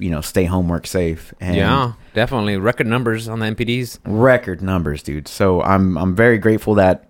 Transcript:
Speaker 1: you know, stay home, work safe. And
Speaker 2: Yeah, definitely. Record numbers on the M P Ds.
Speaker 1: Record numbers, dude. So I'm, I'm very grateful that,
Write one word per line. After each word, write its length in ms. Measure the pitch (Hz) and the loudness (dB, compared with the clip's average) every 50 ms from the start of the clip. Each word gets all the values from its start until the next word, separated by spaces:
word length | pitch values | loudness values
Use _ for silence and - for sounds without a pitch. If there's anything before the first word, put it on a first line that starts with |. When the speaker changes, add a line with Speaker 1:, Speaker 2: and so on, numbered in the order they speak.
Speaker 1:
you 100 | 101 90 | -6 -4
know, 100 | 80 76 | -4 -4
stay 240 | 78 - - 98 92 | -6 -4 -2 -2 0
home, 240 | 85 92 92 87 85 | 0 0 0 0 0
work 180 | 87 82 - - | -2 -4 -4 -4
safe. 440 | - 92 87 82 80 78 - - - - | -4 -2 -2 -2 -4 -6 -10 -16 -16 -12
And 140 | - 90 87 | -6 -2 -2
Speaker 2:
Yeah, 360 | 101 98 104 127 139 127 120 110 - - - - | 0 2 2 0 0 0 -2 -6 -10 -16 -8 -4
definitely. 440 | 107 117 123 135 117 104 104 101 | -2 -2 -2 -2 -2 -2 -2 -2
Record 320 | 95 95 113 123 - - 110 | 0 0 0 0 0 -2 -2
numbers 400 | 113 127 123 113 110 110 113 113 | -2 -2 -2 -2 -4 -4 -6 -8
on 100 | 113 113 | -6 -4
the 80 | 110 | -4
M 80 | 107 110 | -4 -4
P 100 | - 120 | -4 -4
Ds. 360 | 113 120 127 123 117 - - - | -2 -2 -4 -4 -8 -12 -12 -8
Speaker 1:
Record 560 | - 101 107 120 131 127 120 - 101 90 82 | -4 0 2 4 4 4 4 2 -4 -8 -6
numbers, 440 | 95 92 95 90 80 76 73 73 - | -4 -2 -2 -2 -2 -2 -4 -6 -8
dude. 240 | - 73 76 69 - | -8 -8 -8 -10 -10
So 340 | - - 101 95 92 87 - | -4 -2 0 2 2 2 2
I'm, 340 | - 98 95 95 92 90 | 2 2 2 2 2 0
I'm 200 | 76 90 92 90 | 0 -2 0 2
very 220 | 101 117 123 117 107 | 4 4 4 4 4
grateful 360 | 101 110 110 104 - 107 107 | 4 2 2 2 2 2 4
that, 320 | 101 95 92 90 - - - | 4 4 4 4 2 -2 -6